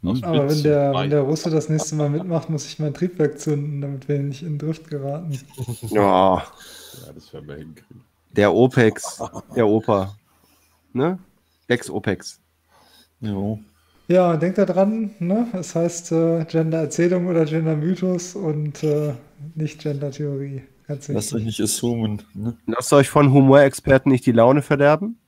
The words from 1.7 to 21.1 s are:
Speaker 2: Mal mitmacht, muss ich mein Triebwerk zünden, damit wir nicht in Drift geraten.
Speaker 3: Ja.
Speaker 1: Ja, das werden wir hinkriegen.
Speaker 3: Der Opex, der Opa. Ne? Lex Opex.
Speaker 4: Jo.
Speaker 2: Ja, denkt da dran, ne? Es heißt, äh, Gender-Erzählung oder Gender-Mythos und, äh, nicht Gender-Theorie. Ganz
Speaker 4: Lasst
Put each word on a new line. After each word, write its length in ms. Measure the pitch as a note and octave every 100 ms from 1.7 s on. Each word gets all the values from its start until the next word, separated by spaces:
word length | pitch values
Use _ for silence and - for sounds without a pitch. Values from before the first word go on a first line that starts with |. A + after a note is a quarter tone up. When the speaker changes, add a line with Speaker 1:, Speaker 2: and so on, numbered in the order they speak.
| D#3 - D3+
Speaker 2:
Mal 120 | D3
mitmacht, 400 | D3 F#3 E3 -
muss 160 | D#3 -
ich 120 | -
mein 160 | D#3
Triebwerk 440 | C#3 F3+ - D3 D3
zünden, 400 | - D3 D3 C#3+
damit 280 | C#3 C#3 C3+
wir 100 | C#3+
nicht 240 | C#3 C3+
in 160 | E3+ D3
Drift 300 | D3 D#3 -
geraten. 480 | D3 C#3 D3 E3+ C3+ - - A#2+ A2+ A2
Speaker 3:
Ja. 540 | G#2+ G2+ F#2 F#2+ F#2 - - - - - - D2+
Speaker 1:
Ja, 60 |
das 180 | D2 -
werden 160 | C#2+ D2
wir 80 | D2
hinkriegen. 480 | D#2+ D#2 _ - _ _ _
Speaker 3:
Der 220 | - G#2
Opex, 680 | G#2+ B2+ C3 A2 - - - A2+ G#2 - -
der 100 | A2
Opa. 480 | A2 G#2+ G#2 F#2+ G2+ _ _ _ _ _ _ _
Ne? 260 | A#2+ D3+ F#3 - _ _ _ _
Lex 220 | A#2+ -
Opex. 500 | G2 - F#2 - - _ _ _ _ _ _ _ _
Speaker 4:
Jo. 380 | A2 G2+ G2+ A2 - _ _ _ _
Speaker 2:
Ja, 300 | F3+ F3+ E3
denkt 180 | E3+ F#3+
da 80 |
dran, 460 | F#3+ F3+ G3 A3 G#3+ -
ne? 300 | E3+ G#3 A#3
Es 220 | F#3 E3+
heißt, 380 | E3 E3+ E3+ -
äh, 320 | E3 E3 E3 D#3+
Gender-Erzählung 800 | E3 D#3+ D#3+ D3+ - F3 F3+ F3
oder 180 | E3
Gender-Mythos 920 | D#3 D#3+ D#3+ D#3 D#3 F#3 F#3 F3+ F3 G#3
und, 460 | F3 D3+ D3+ C#3
äh, 300 | D#3 D3 D3 B2+ - _ D3
nicht 280 | D#3+ D3+ -
Gender-Theorie. 800 | D#3 C#3+ C#3+ C3+ D3 C#3 C#3 C3+ - _ -
Ganz 220 | D3
Speaker 4:
Lasst 240 | -